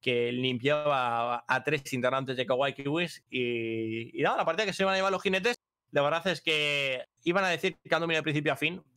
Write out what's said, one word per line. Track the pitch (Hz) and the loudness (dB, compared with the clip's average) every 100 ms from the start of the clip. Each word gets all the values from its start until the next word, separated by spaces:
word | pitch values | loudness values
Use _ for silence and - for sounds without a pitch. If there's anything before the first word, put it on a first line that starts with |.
que | - 120 120 | 0 0 0
limpiaba | 123 127 123 127 151 147 139 123 117 120 120 | 0 -2 0 0 0 2 2 2 0 -2 -4
a, | - | -2
a | 131 135 | -2 0
tres | 147 139 | -4 -2
integrantes | 131 123 131 131 127 | -2 0 0 -2 -4
de | 127 | 0
Kawaii | 127 139 135 | 2 0 -2
Kiwis | 139 156 175 - _ | -4 -2 -2 -6 _
y, | 127 120 120 113 113 113 113 117 - | -4 -2 -2 -2 -4 -4 -6 -8 -2
y | |
nada, | 151 240 | 0 2
la | 185 | 0
partida | 165 214 | 0 -2
que | |
se | 185 | 0
iban | 190 | 0
a | 190 | 2
llevar | 190 | 2
los | 185 | 0
jinetes, | 196 190 196 240 _ _ _ | 0 0 0 -2 _ _ _
la | 143 | 2
verdad | 143 165 180 | 2 2 0
es | 160 | -2
que | - 156 147 143 139 127 - _ - | 0 2 2 0 0 -2 -6 _ 0
iban | 175 | 2
a | 190 | 2
decir | 165 185 - | 0 -2 -4
que | - | 0
han | 165 | 0
dominado | 165 160 | 2 0
de | |
principio | 151 151 151 | 2 0 0
a | 139 | 0
fin. | 151 185 - | -2 -4 -14